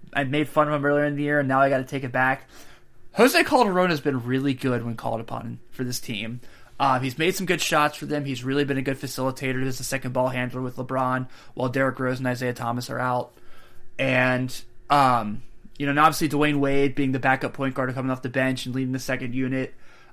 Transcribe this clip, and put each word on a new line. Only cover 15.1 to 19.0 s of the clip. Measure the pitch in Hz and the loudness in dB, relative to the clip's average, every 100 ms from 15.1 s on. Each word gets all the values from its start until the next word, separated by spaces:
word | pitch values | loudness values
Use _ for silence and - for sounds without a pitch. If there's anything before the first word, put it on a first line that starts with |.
| 120 104 110 - - - - | 4 0 -4 -8 -12 -14 -6
you | 143 | 0
know, | |
and | 143 | 6
obviously | 156 147 160 | 6 4 0
Dwayne | 147 151 143 | 2 2 4
Wade | 139 139 139 | 4 4 4
being | 131 135 | 2 0
the | 131 | 2
backup | 131 131 127 | 2 2 0
point | - 135 131 | -4 -2 -2
guard | 127 | -2
coming | 127 131 | -2 -2
off | 127 | -4
the | 131 | -2
bench | 135 131 127 131 | 0 0 -2 -4
and | 131 | -4
leading | 131 | -2
the | |
second | 131 | -4